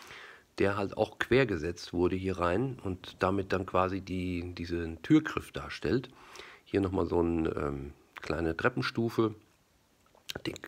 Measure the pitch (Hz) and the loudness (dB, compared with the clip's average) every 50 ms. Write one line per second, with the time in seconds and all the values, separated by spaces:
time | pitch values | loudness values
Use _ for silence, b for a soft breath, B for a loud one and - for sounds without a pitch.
0 | B B B B B B B B B _ _ - 95 98 101 104 101 - - - | B B B B B B B B B _ _ 2 2 2 2 2 -2 -2 0 0
1 | 107 - - - - - 117 135 135 107 95 78 76 87 87 - - - - 85 | 0 0 0 -4 0 4 4 4 6 4 2 0 -2 -4 -4 -6 -8 -4 2 2
2 | 90 87 95 92 95 95 90 85 87 87 90 110 131 135 123 - - 98 90 - | 2 4 2 0 -2 -2 0 2 2 2 2 2 0 -2 -4 -6 -6 -6 -6 -6
3 | - - - - 95 92 98 98 95 - 98 92 95 - - 92 92 92 98 95 | -8 -12 -4 0 2 2 2 2 0 0 0 -2 0 0 2 2 2 2 0 -4
4 | 95 92 92 92 90 92 90 85 87 90 87 - 85 82 85 85 82 82 80 - | -4 -4 -4 -2 -2 -2 -4 -4 -6 -6 -8 -8 -6 -4 -4 -4 -4 -4 -8 -6
5 | - - 156 156 156 - - - - - - 69 69 73 - - - 78 107 135 | 4 6 6 6 6 2 -4 -6 -6 -6 -8 -10 -10 -10 -8 -4 0 0 0 0
6 | - B B B B B B B B B B B B - - 98 98 92 98 90 | 0 B B B B B B B B B B B B -2 0 2 2 2 2 0
7 | 85 85 90 87 85 85 85 80 80 - - 78 78 71 71 69 67 71 - - | 2 2 4 4 4 4 4 2 2 0 0 -2 -2 -2 -4 -4 -8 -10 -12 -16
8 | _ _ - - - - 76 82 85 80 80 - - 127 - 135 127 - - 117 | _ _ -18 -8 -6 -4 -2 0 0 0 0 2 0 0 2 0 -2 -2 -2 -2
9 | 113 113 - 120 113 104 104 - - _ _ _ _ _ _ _ _ _ _ _ | -2 0 2 2 2 2 0 -6 -14 _ _ _ _ _ _ _ _ _ _ _
10 | _ _ _ - _ - - - - - - - - | _ _ _ -16 _ -12 -10 -8 -8 -8 -8 -8 -12